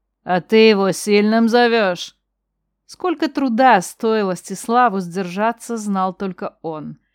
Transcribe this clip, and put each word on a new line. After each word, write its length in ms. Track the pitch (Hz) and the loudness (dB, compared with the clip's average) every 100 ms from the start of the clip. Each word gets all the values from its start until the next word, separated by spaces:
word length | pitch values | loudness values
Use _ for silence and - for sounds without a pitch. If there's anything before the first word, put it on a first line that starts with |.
| _ _ | _ _
а 160 | - 180 | -4 -4
ты 160 | - 220 | 0 4
его 340 | 220 202 196 | 6 4 0
сильным 580 | 180 - 202 208 226 226 | -2 0 2 2 2 2
зовёшь!» 680 | 240 240 233 196 175 - - _ _ _ _ _ _ _ | 4 4 2 0 -2 -8 -18 _ _ _ _ _ _ _
Сколько 420 | - - 320 320 | -8 -6 -4 -4
труда 520 | 294 269 226 262 208 | -2 -2 2 4 4
стоило 540 | - - 226 220 196 | 2 -6 -2 0 -2
Стиславу 640 | 175 - 190 - 233 247 196 | -4 -10 -12 -2 0 2 0
сдержаться, 760 | 175 170 175 185 220 233 - 233 | -6 -8 -8 -4 -4 -4 -8 -8
знал 380 | 208 196 185 | -6 -4 -4
только 440 | 185 196 180 - - | -4 -10 -8 -12 -12
он. 360 | 160 156 151 151 _ | -12 -12 -12 -16 _